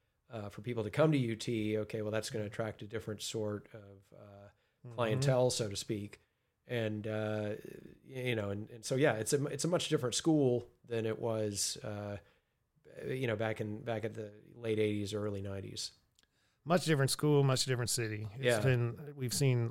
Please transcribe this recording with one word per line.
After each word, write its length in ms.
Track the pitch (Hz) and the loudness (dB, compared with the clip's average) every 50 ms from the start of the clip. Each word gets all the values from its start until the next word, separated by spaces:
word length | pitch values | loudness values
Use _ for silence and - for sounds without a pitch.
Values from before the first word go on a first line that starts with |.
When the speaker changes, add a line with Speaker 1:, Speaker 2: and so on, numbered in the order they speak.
| _ _ _ _ _ _ | _ _ _ _ _ _
Speaker 1:
uh, 160 | 123 113 101 104 | -10 -8 -8 -8
for 120 | - - | -10 -8
people 200 | 104 120 120 113 | -8 -4 -4 -2
to 80 | 107 104 | -2 -2
come 220 | - - 156 160 | 4 4 6 6
to 60 | 156 139 | 6 4
U 180 | 127 113 110 | 2 0 -2
T, 420 | 107 - - 120 110 107 107 107 107 | -4 -4 -2 -2 0 0 0 0 0
okay, 240 | 107 - - 110 | -2 -2 -4 -4
well, 80 | 107 107 | -4 -2
that's 200 | 107 110 107 - | -2 -2 -2 -2
gonna 160 | 131 110 104 | -6 -6 -6
attract 360 | 104 - - 113 107 104 - | -6 -4 -4 -4 -4 -6 -8
a 40 | 113 | -12
different 360 | 101 113 110 - - 104 101 | -8 -8 -8 -6 -6 -8 -6
sort 460 | - - - 113 107 104 104 101 - - | -8 -6 -4 -2 -2 -2 -4 -6 -8 -12
of, 460 | - 110 101 98 101 101 101 _ 104 98 | -20 -20 -20 -20 -20 -20 _ _ -20 -20
uh, 300 | 107 101 101 101 101 104 _ _ _ _ _ _ | -20 -20 -20 -20 -20 -20 _ _ _ _ _ _
Speaker 2:
Mm-hmm. 120 | - 123 117 | -20 -12 -2
Speaker 1:
clientele, 560 | 123 120 110 107 - 135 139 131 123 127 123 | 0 2 2 2 2 4 4 6 6 6 4
so 180 | 120 - 117 104 | 4 2 -2 -2
to 80 | 101 | -4
speak. 460 | - - - 113 104 101 104 - _ _ _ _ _ _ _ _ _ _ | -6 -4 -4 -4 -4 -4 -8 -12 _ _ _ _ _ _ _ _ _ _
And, 400 | - 123 117 110 107 107 107 104 | -4 -2 -2 0 0 -2 -4 -4
uh, 440 | 110 107 107 110 107 107 107 104 104 107 - - - - - - - - - _ - | -4 -2 -2 -2 -2 -2 -2 -2 -4 -4 -6 -10 -14 -16 -16 -18 -20 -20 -20 _ -12
y-, 140 | 131 131 | -10 -4
you 120 | 127 127 120 | -2 0 0
know, 140 | 110 101 101 | 0 0 -2
and, 220 | 101 104 107 - | -4 -6 -6 -10
and 120 | 120 113 | -14 -12
so, 120 | - - 135 | -6 -2 2
yeah, 180 | 131 151 147 | 4 4 4
it's 220 | 113 110 110 - 147 | 4 2 0 0 0
a, 100 | 143 135 147 | 0 0 -2
it's 160 | - 139 - | -4 -2 -2
a 40 | 170 | 0
much 220 | 180 170 - - | 0 0 0 0
different 240 | 156 147 123 120 113 | 0 0 0 0 -2
school 520 | - - 165 160 151 139 127 123 120 - - _ _ _ - | 0 4 4 6 6 6 6 4 2 0 -6 _ _ _ -4
than 160 | 117 113 110 | -4 -2 0
it 140 | 110 110 - | -2 -2 -2
was, 580 | - 117 110 110 110 104 104 98 - - - - - | -2 -2 0 0 0 -2 0 -2 -2 -2 -4 -6 -8
uh, 320 | 113 104 104 104 104 101 98 - _ _ _ _ _ _ _ _ _ _ _ _ - - - 139 | -8 -8 -6 -8 -8 -8 -10 -12 _ _ _ _ _ _ _ _ _ _ _ _ -20 -14 -10 -6
you 200 | 123 131 131 131 | -6 -4 -2 0
know, 100 | 117 110 | 0 0
back 240 | 101 113 110 110 - | 0 0 -2 -2 -2
in, 220 | 110 107 104 110 | -4 -6 -6 -6
back 240 | - 120 117 110 104 | -6 -6 -4 -4 -4
at 80 | 110 107 | -6 -6
the 160 | 113 107 104 104 107 - - - | -6 -10 -10 -12 -18 -20 -20 -18
late 220 | 120 117 113 110 107 | -8 -2 -2 0 2
eighties, 340 | 107 107 104 104 104 98 | 2 2 0 -2 -4 -4
early 300 | 104 104 104 107 101 98 | -4 -4 -4 -4 -4 -4
nineties. 480 | 98 101 98 98 98 101 101 - - - - _ _ _ _ _ _ _ _ _ _ _ _ _ _ | -6 -6 -6 -6 -8 -10 -10 -10 -10 -10 -12 _ _ _ _ _ _ _ _ _ _ _ _ _ _
Speaker 2:
Much 220 | 147 170 175 - | 2 2 2 4
different 240 | 156 160 135 135 131 | 2 4 4 4 2
school, 340 | - - - 151 147 143 139 | 2 2 4 6 6 6 6
much 220 | 135 131 123 - | 6 4 2 2
different 240 | 131 127 120 120 107 | 0 0 0 0 -2
city. 360 | - - 113 107 107 104 107 104 98 | 0 -2 -2 -2 -4 -6 -6 -8 -8
It's 60 | 135 | 0
Speaker 1:
Yeah. 180 | 127 123 120 107 | 2 4 4 4
Speaker 2:
been, 360 | 117 135 127 120 120 117 117 - - 143 143 | 4 4 4 4 2 0 -2 -8 -12 -14 -8
we've 180 | 143 131 120 - | -4 -4 -2 2
seen 340 | - 143 135 123 120 117 117 | 4 4 6 6 4 2 0